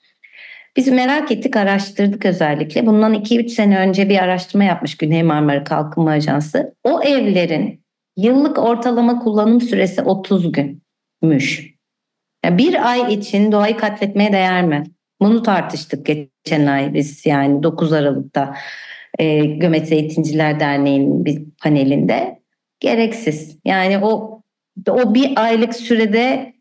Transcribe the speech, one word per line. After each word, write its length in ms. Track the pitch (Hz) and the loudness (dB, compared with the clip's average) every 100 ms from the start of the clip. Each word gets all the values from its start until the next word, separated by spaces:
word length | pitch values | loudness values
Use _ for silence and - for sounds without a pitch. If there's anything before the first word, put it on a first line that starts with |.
| _ _ _ - - - - - | _ _ _ -20 -20 -20 -6 -2
Biz 100 | 262 | 2
merak 440 | 254 254 294 302 | 2 2 0 -2
ettik, 240 | 214 269 226 | -4 -2 0
araştırdık 720 | 196 196 196 - 202 202 196 | 2 0 -2 -2 0 0 -2
özellikle. 600 | 175 156 147 156 - 226 | 0 0 0 -4 -2 2
Bundan 280 | 214 220 | 4 4
iki 260 | 214 202 233 | 0 0 0
üç 120 | 233 | 0
sene 280 | - 208 196 | 0 2 4
önce 300 | 190 185 196 | 2 2 2
bir 80 | 196 | 2
araştırma 460 | 185 180 180 202 | 2 -2 -2 0
yapmış 340 | 196 170 147 - | 2 0 -4 -4
Güney 260 | 156 165 | 0 2
Marmara 400 | 165 151 151 143 | 2 2 2 0
Kalkınma 480 | 147 156 151 160 160 | -2 -4 -4 -2 0
Ajansı. 640 | 151 147 139 151 - 302 - | 0 0 -2 -2 -4 -4 -4
O 180 | 233 330 | -2 0
evlerin 800 | 285 277 208 185 170 156 196 - _ _ _ - | 2 2 2 0 0 -2 -4 -6 _ _ _ -2
yıllık 400 | 208 262 294 - | 2 4 2 0
ortalama 600 | 226 240 254 240 240 240 | 0 0 0 2 2 2
kullanım 420 | 226 208 214 240 | 0 0 2 2
süresi 400 | 240 196 190 - | 2 0 0 0
otuz 500 | - 196 - 196 170 | -2 -2 0 0 0
günmüş. 1200 | 143 143 139 _ _ _ _ 160 143 135 - - _ _ _ _ _ _ _ 170 | -2 -4 -6 _ _ _ _ 2 2 0 -6 -10 _ _ _ _ _ _ _ -2
Ya 120 | 175 | 2
bir 340 | 285 381 233 | 2 2 0
ay 220 | 247 247 | 0 0
için 380 | 208 202 202 214 | -4 -2 0 2
doğayı 260 | 208 208 220 | 2 0 0
katletmeye 540 | 214 202 202 202 208 | -4 -4 -4 0 0
değer 320 | 196 185 185 | 2 0 0
mi? 200 | 180 147 156 _ _ _ | 0 -2 -4 _ _ _
Bunu 220 | 202 233 | 2 2
tartıştık 640 | 214 185 160 147 - 139 - | 2 0 -2 -8 -8 -8 -4
geçen 600 | 151 143 _ - 156 143 | -4 -6 _ -4 0 2
ay 280 | 139 143 | 0 -2
biz, 320 | 151 147 - - | -2 -4 -4 -2
yani 380 | 147 139 143 | 0 2 2
dokuz 300 | 160 160 160 | 0 -2 0
Aralık'ta, 640 | 156 143 135 135 - 139 139 - - - - - - | 2 0 -2 -4 -4 -4 -6 -16 -16 -18 -20 -20 -4
e, 260 | 160 151 151 | 0 2 0
Gömet 420 | 151 170 156 156 | 0 0 0 2
Zeytinciler 720 | 156 151 160 156 151 156 151 | 0 0 -2 -2 0 0 0
Derneği'nin 680 | 147 143 139 139 139 143 - | -2 0 2 2 2 0 0
bir 160 | 147 - _ | -4 -6 _
panelinde. 760 | 156 147 135 143 - 113 - - _ _ _ _ | 0 2 2 2 0 0 -2 -10 _ _ _ _
Gereksiz. 800 | - 233 226 - - 151 156 - - | -2 0 0 -2 -6 -6 -10 -10 -4
Yani 320 | 190 185 196 | 0 0 0
o, 440 | 208 220 220 220 _ _ _ - 185 | 0 -2 -4 -16 _ _ _ -8 -2
o 240 | 185 240 220 | 0 2 2
bir 160 | 269 277 | 2 0
aylık 400 | 226 226 233 - | 0 2 0 -4
sürede 800 | - 226 220 220 247 269 - _ | -2 0 2 2 0 -2 -6 _